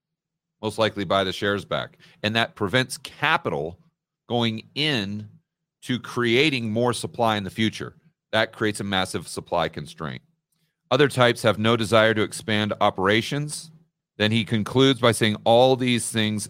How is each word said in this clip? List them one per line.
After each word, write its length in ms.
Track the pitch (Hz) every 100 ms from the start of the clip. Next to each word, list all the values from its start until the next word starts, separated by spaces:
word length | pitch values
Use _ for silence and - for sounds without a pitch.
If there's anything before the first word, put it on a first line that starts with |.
| _ _ _ _ _ _
Most 140 | 107 101
likely 280 | 107 101 90
buy 180 | 98
the 100 | 95
shares 320 | - 101 101 82
back. 320 | 73 60 - _ _
And 140 | 107 113
that 180 | 117
prevents 460 | - 101 123 127 -
capital 800 | - - 147 165 131 76 78 92 _ _ _ _ -
going 400 | 120 117 110 - 135
in 520 | 151 131 98 104 107 - _ _ _ _
to 180 | - 123
creating 720 | - 123 120 117 156 135 117
more 240 | 110 123
supply 420 | 113 - - 113 107
in 80 |
the 60 | 92
future. 460 | - 110 - 62 - _ _ _
That 220 | 110 113
creates 260 | - 107 104
a 40 |
massive 440 | 101 95 92 95 80
supply 420 | - - 87 80
constraint. 520 | 82 73 - 78 62 - _ _ _ _ _ _
Other 160 | - 143
types 340 | 127 123 117
have 160 | 113 101
no 180 | 110 117
desire 380 | 104 113 110
to 80 | 110
expand 540 | 98 - - 107 104 -
operations. 920 | 101 95 95 110 - 143 147 - - - _ _ _ -
Then 140 | 107
he 140 | 113 98
concludes 540 | 113 98 127 135 123
by 140 | 123
saying 240 | 110 110 104 -
all 300 | 117 131 131
these 360 | 127 120 -
things 360 | 113 107 107 -